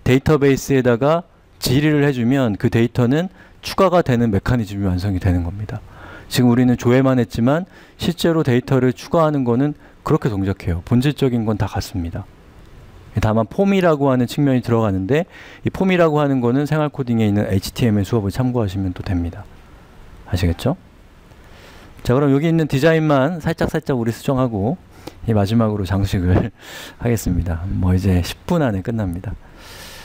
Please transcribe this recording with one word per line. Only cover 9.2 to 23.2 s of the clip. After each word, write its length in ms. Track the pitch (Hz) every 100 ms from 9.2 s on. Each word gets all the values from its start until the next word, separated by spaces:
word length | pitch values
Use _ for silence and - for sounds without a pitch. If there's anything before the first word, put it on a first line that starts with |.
| 156 147
거는 300 | 120 117 147 147 - -
그렇게 260 | - - 131
동작해요. 520 | 101 98 95 - 85 -
본질적인 600 | 120 143 135 135 120 110
건 120 | 104
다 100 | 101
같습니다. 580 | 101 - 95 85 98 - - - - - - - - - -
다만 240 | 110 110 113
폼이라고 640 | - 196 196 175 147 139
하는 160 | 127 120
측면이 340 | - 143 127
들어가는데 640 | 117 113 110 92 95 147 180 - - - -
이 40 |
폼이라고 500 | - 190 180 165 147
하는 220 | 143 135
거는 240 | 120 131 147
생활 240 | 156 147
코딩에 360 | - 120 117 107
있는 260 | 101 110
에이치티엠엘 540 | 98 - - 117 104 98
수업을 260 | 117 98
참고하시면 600 | - 127 123 104 98 95
또 100 | 90
됩니다. 420 | - 90 85 - - - - - - - - - -
아시겠죠? 480 | 87 87 82 123 185 - - - - - - - - - - - -
자, 100 | -
그럼 200 | 127 147
여기 140 | 139 165
있는 200 | 165 151
디자인만 720 | 135 160 160 156 143